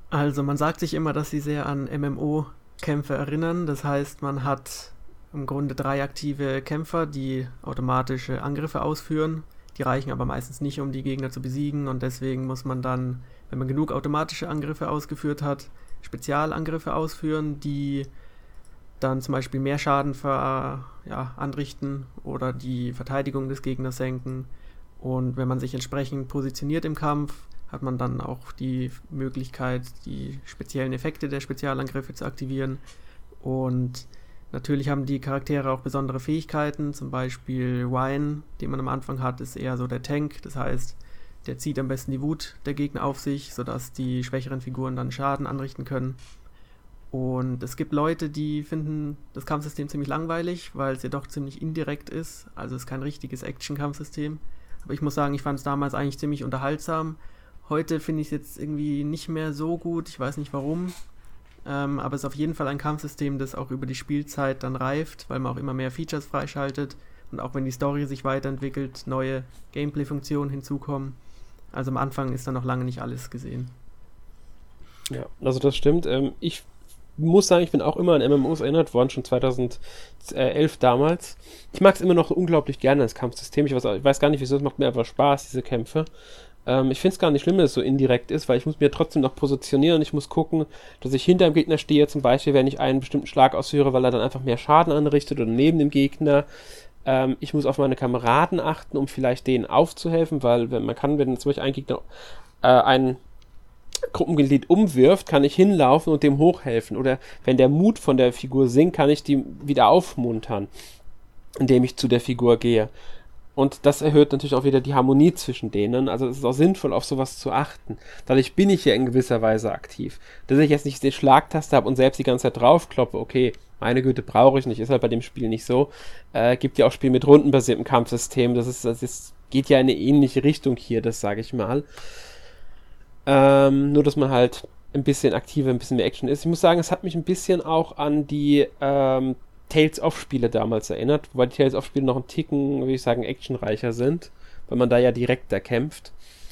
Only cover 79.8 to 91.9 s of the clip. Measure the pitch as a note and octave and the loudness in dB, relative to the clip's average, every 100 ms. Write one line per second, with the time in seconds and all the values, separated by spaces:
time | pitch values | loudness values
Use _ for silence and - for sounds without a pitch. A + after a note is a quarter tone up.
79.8 | - - - - - - B2+ - D#3 - | -12 -14 -18 -18 -8 -2 0 2 0 2
80.8 | B2+ B2 D3+ E3+ - - - - - - | 4 4 4 0 -4 -18 -20 -20 -10 4
81.8 | G3 F#3 F3+ F3 D#3+ - F3 E3 C#3+ C#3 | 6 6 4 4 4 2 2 2 0 0
82.8 | C3 C#3+ A#2 - B2 - - - C#3+ B2+ | 2 4 2 0 -8 -8 -6 0 2 2
83.8 | A#2+ G2 C#3 C3+ D3+ D3 B2+ C#3 C#3+ - | 0 2 2 4 4 2 0 0 0 0
84.8 | C3+ A#2+ A2+ - C#3+ C#3 - C3 - B2 | 0 0 -2 2 2 2 -2 -6 -4 -4
85.8 | A2+ D#3 D#3+ - - - - - - C3 | -2 -4 -4 -8 -20 -20 -20 -10 -2 2
86.8 | C3 C3 F#3 G3 E3+ C#3+ - F#3+ D3 - | 2 2 0 2 2 2 2 4 4 2
87.8 | - C#3 B2+ B2 - D#3 - B2+ D#3 D3+ | 0 2 4 2 0 -4 0 0 0 2
88.8 | C#3+ - D#3+ D#3 C3 - C#3 C3 - C#3 | 2 2 0 2 0 0 -2 -2 0 2
89.8 | D3+ E3+ D3 D3+ - - D#3 D#3+ D3+ - | 4 4 2 -4 -4 -2 0 -2 -2 -8
90.8 | - - B2+ C3+ - F3+ F3 D#3 D#3+ D#3 | -20 -12 -4 0 4 6 6 6 4 2
91.8 | - | 2